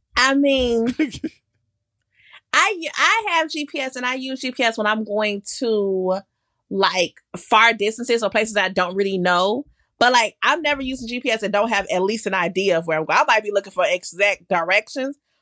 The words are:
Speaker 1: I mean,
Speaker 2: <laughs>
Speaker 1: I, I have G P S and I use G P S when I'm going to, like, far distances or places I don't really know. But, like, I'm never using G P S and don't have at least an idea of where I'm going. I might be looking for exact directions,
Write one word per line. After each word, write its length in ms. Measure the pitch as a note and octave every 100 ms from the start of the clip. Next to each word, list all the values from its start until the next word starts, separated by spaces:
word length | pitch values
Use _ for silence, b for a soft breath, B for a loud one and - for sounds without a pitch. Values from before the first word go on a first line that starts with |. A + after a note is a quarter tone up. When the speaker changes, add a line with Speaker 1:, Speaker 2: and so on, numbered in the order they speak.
| _ -
Speaker 1:
I 180 | C4
mean, 600 | C#4 C#4+ C4+ B3 A#3 A#3
Speaker 2:
<laughs> 1600 | B3 D4 - D#4 - _ _ _ _ _ _ _ _ _ - _
Speaker 1:
I, 340 | C#4 F#4+ F#4 D#4+
I 320 | - D#4 A4+ G#4+
have 200 | E4 D#4
G 160 | D4+ D4
P 140 | -
S 160 | C4 B3+
and 100 | B3
I 80 |
use 260 | C4 C4 C4
G 120 | B3+
P 100 | B3+
S 160 | A#3 A#3
when 80 | G#3
I'm 160 | A3
going 400 | A3 G#3 G#3+ G3+ - -
to, 600 | A#3 G#3+ G3 F#3+ F#3 F#3+ - _ _ _ _
like, 460 | F#3+ F#3+ F#3 E3+ - _ -
far 360 | - A3 A3+
distances 500 | A3+ G3+ A3 A#3+ A#3
or 80 | G#3
places 260 | A3 A3 G#3
I 120 | F#3+
don't 260 | F#3+ F3+
really 240 | F#3+ G3 F#3+
know. 480 | F3+ F3+ F#3+ A#3+ - _ _ _
But, 140 | A#3+
like, 220 | B3 G#3+ -
I'm 200 | A#3+ D4+
never 180 | D4 C#4
using 260 | C4 C4 A3+
G 120 | B3
P 100 | B3
S 120 | A3+
and 100 | G3+
don't 160 | G3+ A3+
have 180 | G3+ F#3+
at 100 | F3
least 240 | G3 A3+ G3
an 60 |
idea 440 | F#3+ E3+ F#3+ G3 E3
of 80 | E3+
where 120 | D#3+
I'm 60 |
going. 140 | D#3 F#3
I 60 | D4
might 160 | A3
be 80 | G#3
looking 200 | G3+ G3
for 120 | F3+ D#3+
exact 600 | F3+ - E3 G3+ F#3+ _
directions, 720 | F3+ E3 D4 D#4+ C#4 C4 C#4+ _ _